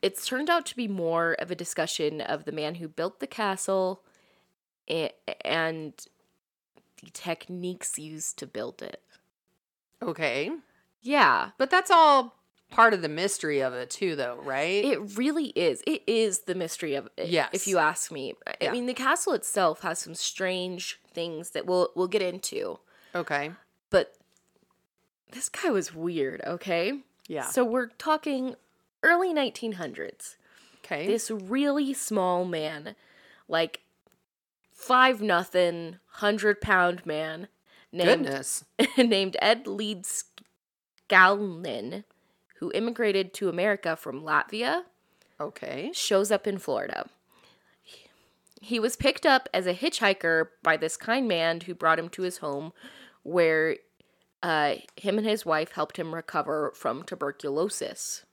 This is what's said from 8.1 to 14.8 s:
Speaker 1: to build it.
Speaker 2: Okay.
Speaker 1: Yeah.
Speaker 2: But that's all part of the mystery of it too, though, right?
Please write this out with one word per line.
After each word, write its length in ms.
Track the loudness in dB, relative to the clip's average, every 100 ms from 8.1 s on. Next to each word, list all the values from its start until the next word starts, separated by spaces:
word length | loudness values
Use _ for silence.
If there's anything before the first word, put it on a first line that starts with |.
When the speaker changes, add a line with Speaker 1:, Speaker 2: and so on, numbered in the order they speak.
| -10 -10 -10
Speaker 1:
to 80 | -10
build 340 | -8 -8 -8
it. 220 | -14 -16 _ _ _ _ _ _ _ _ _ _
Speaker 2:
Okay. 480 | -6 -2 0 0 -2 -6 _ _ _ _
Speaker 1:
Yeah. 480 | -2 6 6 6 0 -2
Speaker 2:
But 100 | 2
that's 220 | 4 6
all 440 | 8 10 8 4 _ _ _ _
part 240 | 6 6
of 80 | 6
the 80 | -2
mystery 500 | -2 -2 -2 0 2
of 140 | 0
it 160 | -2 -8
too, 260 | -4 -2 0
though, 240 | -4 -4
right? 400 | -4 -2 0 2